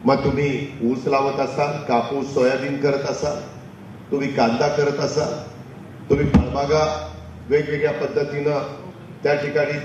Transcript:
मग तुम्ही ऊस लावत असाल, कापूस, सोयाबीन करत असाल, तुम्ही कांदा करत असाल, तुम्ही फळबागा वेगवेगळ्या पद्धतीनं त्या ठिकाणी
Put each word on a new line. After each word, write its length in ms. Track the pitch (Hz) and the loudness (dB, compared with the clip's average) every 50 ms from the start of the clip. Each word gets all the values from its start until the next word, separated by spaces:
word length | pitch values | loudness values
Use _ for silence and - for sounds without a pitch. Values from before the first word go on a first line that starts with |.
| 113 | 6
मग 200 | 127 139 123 139 | 4 4 4 4
तुम्ही 420 | 143 131 143 143 143 131 120 - - - - | 2 2 2 2 0 0 -2 -4 -6 -4 -2
ऊस 160 | 117 120 131 127 - | 0 0 0 0 0
लावत 340 | 156 139 135 139 139 135 135 | 2 2 2 2 2 2 0
असाल, 440 | 135 123 - 147 147 147 - - - | -2 -2 0 0 0 0 -2 -4 -2
कापूस, 500 | - 127 117 - - 143 139 127 - - | 0 2 2 2 0 -2 -2 -2 -2 2
सोयाबीन 460 | 135 123 127 135 127 135 143 139 139 | 4 4 4 4 2 -2 -4 -2 0
करत 300 | 143 147 139 135 - 120 | 2 2 2 2 0 -2
असाल, 300 | 120 - - 147 - - - - - - - - - - - - - - - - | -2 -2 -2 -2 -2 -4 -8 -12 -14 -16 -16 -16 -18 -16 -18 -16 -16 -18 -6 -4
तुम्ही 200 | - 139 139 123 | -2 -2 -2 0
कांदा 360 | - 139 120 117 117 123 147 147 | 2 2 2 2 4 2 2 2
करत 300 | - 151 143 143 143 151 | 2 2 2 2 2 0
असाल, 340 | 147 - - 151 151 - - - - - - - - - - - - - - - - - | -2 0 0 0 0 0 -4 -6 -10 -12 -16 -16 -18 -18 -16 -18 -16 -16 -16 -16 2 2
तुम्ही 180 | 139 143 143 139 | 2 4 4 6
फळबागा 840 | - - - - 143 139 143 143 156 156 156 156 - - - - - - - - - - - - | 6 4 4 4 0 -2 2 4 4 4 4 2 0 -4 -6 -10 -12 -14 -16 -16 -16 -16 0 2
वेगवेगळ्या 440 | 139 147 147 147 151 139 151 147 | 2 4 4 2 0 0 0 0
पद्धतीनं 680 | - - - - - - - - 143 143 143 151 147 139 - - - - - - - - - - - - | 0 0 -2 0 0 0 -2 0 -2 0 0 0 0 0 -2 -4 -8 -12 -14 -14 -16 -16 -16 -16 -16 -2
त्या 120 | - 143 147 | 2 2 2
ठिकाणी 440 | 143 143 143 - 151 143 143 147 147 | 2 0 0 2 2 2 2 -2 -4